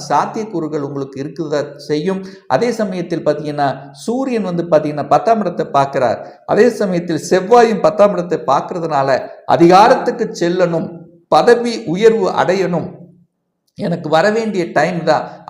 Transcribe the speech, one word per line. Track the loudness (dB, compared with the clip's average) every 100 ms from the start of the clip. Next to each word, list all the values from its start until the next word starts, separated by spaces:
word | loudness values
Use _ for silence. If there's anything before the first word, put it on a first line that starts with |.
| -2
சாத்தியக்கூறுகள் | 0 0 -6 -6 -6 -6 -6 -6
உங்களுக்கு | -8 -8 -8
இருக்குதா | -10 -8 -4 -4 -4 -10 -6
செய்யும். | -4 -2 -6 -8 -16 -2 -2
அதே | 0 -2
சமயத்தில் | -4 -6 -6 -4 -2
பார்த்தீங்கன்னா | -4 -4 -4 -4 -4 -12 -14 -6
சூரியன் | -4 -2 -4 -4
வந்து | -4 2
பார்த்தீங்கன்னா | 2 2 -4 0
பத்தாம் | 2 2 0 0
இடத்தை | -4 -2 0
பார்க்கிறார். | 0 0 0 -2 -8 -14 -2
அதே | 2 2 2
சமயத்தில் | -2 -2 -4 -6 0
செவ்வாயும் | 0 4 6 6 2 0
பத்தாம் | 4 2 2
இடத்தை | -4 -4 0
பார்க்கறதுனால | -2 -2 -8 -4 -2 0 0 -2 -10 0 4
அதிகாரத்துக்கு | 8 8 6 4 0 -4 -4 -2
செல்லணும், | -2 0 0 0 -6 -12 -20 -14 0
பதவி | 2 4 2 2 -6 -6
உயர்வு | 2 4 4 0 0
அடையணும், | 0 0 0 -2 -6 -12 -20 _ _ _ _ _ _ -8
எனக்கு | -6 -4 0 2
வர | 2 0
வேண்டிய | -2 -4 -2 0
டைம் | 0 -2 0
தான், | 0 -2 -12 -4